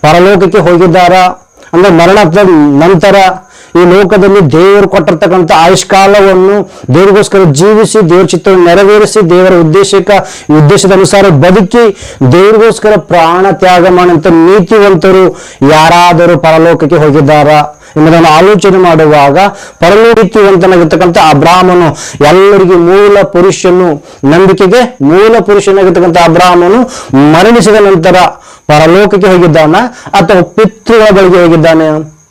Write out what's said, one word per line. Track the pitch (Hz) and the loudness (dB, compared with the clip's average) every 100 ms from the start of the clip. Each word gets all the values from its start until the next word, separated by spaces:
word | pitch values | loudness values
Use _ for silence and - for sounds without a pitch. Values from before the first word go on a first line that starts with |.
ಪರಲೋಕಕ್ಕೆ | 151 170 185 202 185 202 | 0 0 0 0 0 0
ಹೋಗಿದ್ದಾರಾ? | 165 175 180 170 175 185 180 - _ _ - | 0 0 0 0 0 2 0 -4 _ _ -6
ಅಂದ್ರೆ | 165 196 | -2 0
ಮರಣದ | 165 170 202 185 175 196 165 147 139 | 2 2 0 0 0 0 0 0 0
ನಂತರ | 165 185 196 196 185 185 - - - 170 | 0 0 0 0 0 -4 -16 -20 -8 -2
ಈ | |
ಲೋಕದಲ್ಲಿ | 180 185 196 208 196 202 160 | 0 2 0 0 0 0 0
ದೇವರು | 156 185 202 196 | 0 2 2 0
ಕೊಟ್ಟಿರ್ತಕ್ಕಂಥ | 196 165 165 196 185 170 | -2 -4 -4 -2 -2 -2
ಆಯುಷ್ಕಾಲವನ್ನು | 170 165 185 - 190 196 202 196 185 190 202 190 - - | 0 0 -2 -2 -2 2 2 2 0 0 -2 -6 -14 -4
ದೇವರಿಗೋಸ್ಕರ | 139 196 190 - 202 | 0 2 0 0 0
ಜೀವಿಸಿ, | 185 139 190 214 220 220 175 | 0 0 0 0 0 -2 0
ದೇವರ | 175 | 0
ಚಿತ್ತವನ್ನು | 190 180 202 185 | 0 -2 -2 0
ನೆರವೇರಿಸಿ, | 175 180 196 208 214 220 180 | 2 2 2 2 0 -2 0
ದೇವರ | 175 185 | 0 2
ಉದ್ದೇಶಕ್ಕ, | 185 160 165 196 196 180 196 - - - 151 | 0 0 0 0 -2 0 -2 -4 -16 -4 0
ಉದ್ದೇಶದ | 147 196 190 | 2 0 0
ಅನುಸಾರ | 190 196 202 196 | 0 0 0 0
ಬದುಕಿ, | 147 170 190 - 240 233 196 - - 135 | 0 0 0 0 0 0 -2 -14 -6 -2
ದೇವರಿಗೋಸ್ಕರ | 175 196 220 226 - 214 214 | 2 2 2 0 0 -2 -2
ಪ್ರಾಣ | 156 175 165 180 196 | -2 -2 0 0 -2
ತ್ಯಾಗ | 175 185 180 180 | -2 0 0 0
ಮಾಡಿದಂಥ | 180 180 170 170 | 0 0 0 0
ನೀತಿವಂತರು | 165 165 202 175 220 202 185 190 190 185 - - - 135 | 0 2 0 0 0 2 0 0 0 0 -4 -20 -4 0
ಯಾರಾದರೂ | 151 160 175 175 165 170 165 | 0 2 2 0 0 0 0
ಪರಲೋಕಕ್ಕೆ | 165 160 165 170 156 165 | 0 0 0 0 -2 0
ಹೋಗಿದ್ದಾರಾ | 151 143 139 151 147 151 143 - - 156 | 0 0 0 0 2 0 -2 -8 -12 -4
ಎಂಬುದನ್ನು | 156 165 165 | 0 2 2
ಆಲೋಚನೆ | 156 185 208 202 190 | 2 2 0 0 0
ಮಾಡುವಾಗ, | 180 160 156 151 139 143 202 - - - | 0 0 0 2 0 0 -2 -4 -20 -6
ಪರಲೋಕವಂತನಾಗಿರ್ತಕ್ಕಂಥ | 165 208 226 226 196 220 196 190 185 185 165 160 180 180 160 | -2 2 2 0 0 0 0 2 0 0 0 0 -2 0 0
ಅಬ್ರಹಾಮನು | 147 165 180 185 180 170 - - - 143 | 0 0 0 0 0 -2 -4 -14 -4 0
ಎಲ್ಲರಿಗೂ | 175 196 202 185 180 | 2 2 2 2 0
ಮೂಲ | 170 190 202 202 | 0 2 2 0
ಪುರುಷನು, | 185 175 185 - 185 180 180 147 - - | 0 0 -2 -2 -2 -2 -2 -4 -10 -6
ನಂಬಿಕೆಗೆ | 135 160 190 190 190 233 240 - | -2 0 0 0 0 0 -2 -4
ಮೂಲ | 139 175 220 226 | -2 0 2 0
ಪುರುಷನಾಗಿರ್ತಕ್ಕಂಥ | 214 202 202 196 190 175 175 170 | 0 -2 0 0 0 0 0 0
ಅಬ್ರಹಾಮನು | 170 165 180 175 175 220 247 - - 131 147 | 0 0 0 0 0 0 -2 -8 -6 -2 0
ಮರಣಿಸಿದ | 160 202 240 214 | 2 2 2 2
ನಂತರ | 214 202 190 165 180 170 - - - - | 0 0 0 0 0 -2 -4 -20 -20 -4
ಪರಲೋಕಕ್ಕೆ | 151 160 180 202 202 202 | 0 2 0 0 0 0
ಹೋಗಿದ್ದಾನ | 185 175 156 151 175 240 - - | 0 0 0 0 -2 -4 -10 -6
ಅಥವಾ | 196 175 190 | -4 0 -2
ಪಿತೃಗಳ | 170 - 220 - - 233 214 | -2 -2 -4 -4 -4 0 2
ಬಳಿಗೆ | 196 185 180 | 2 2 2
ಹೋಗಿದ್ದಾನೆ? | 175 170 160 160 156 151 156 - _ | 0 0 0 0 -2 -4 -8 -18 _